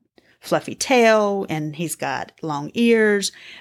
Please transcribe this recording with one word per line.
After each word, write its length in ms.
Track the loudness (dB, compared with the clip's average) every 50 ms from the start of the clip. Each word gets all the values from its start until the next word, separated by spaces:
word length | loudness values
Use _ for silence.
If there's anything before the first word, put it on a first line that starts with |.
| _ _ _ _ _ _ _ _
fluffy 340 | -6 -2 -2 -2 -2 -4 -10
tail 720 | -8 -2 2 2 4 6 6 4 4 2 0 0 -2 -4 -6
and 280 | -6 -6 -6 -6 -6
he's 200 | -6 -6 -6 -6
got 380 | -6 -6 -6 -6 -6 -8 -10 -14 _
long 300 | -8 -8 -6 -6 -8 -6 -2
ears, 580 | 0 2 4 4 4 4 2 2 0 -2 -4 -8 -12 -20 -20 -20 -20